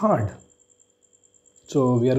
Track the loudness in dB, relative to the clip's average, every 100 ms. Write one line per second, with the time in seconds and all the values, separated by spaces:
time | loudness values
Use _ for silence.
0 | -2 0 -2 -8 -20 _ _ _ _ _
1 | _ _ _ _ _ _ -6 0 2 2
2 | 2